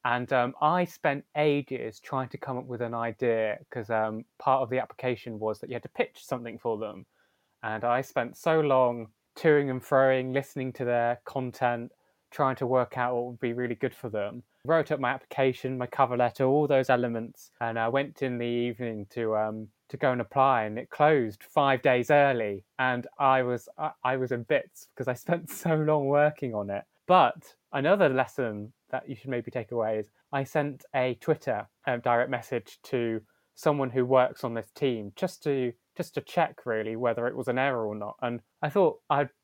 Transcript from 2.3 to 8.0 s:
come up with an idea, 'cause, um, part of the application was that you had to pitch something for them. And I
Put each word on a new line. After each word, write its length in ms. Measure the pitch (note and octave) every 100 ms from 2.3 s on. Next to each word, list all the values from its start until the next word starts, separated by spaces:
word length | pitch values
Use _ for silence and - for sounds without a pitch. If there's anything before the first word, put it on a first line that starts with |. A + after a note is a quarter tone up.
| -
come 200 | - B2+
up 80 | B2+
with 160 | A#2+
an 120 | A#2+ A#2
idea, 640 | A#2 A2 B2 A2+ A2 - -
'cause, 200 | B2+ G#2+
um, 360 | A2 A2 A2 - _
part 240 | - C3+
of 60 | A#2+
the 100 | B2+
application 600 | G#2+ - B2+ A#2+ - G#2+
was 200 | A2 G#2+
that 100 | -
you 60 | A#2+
had 80 |
to 60 | -
pitch 360 | - - - -
something 320 | B2+ A#2 A2+
for 200 | A#2+ A2
them. 280 | G#2+ G2 - _ _ _ _ _
And 200 | A2+ A2
I 180 | A#2+ B2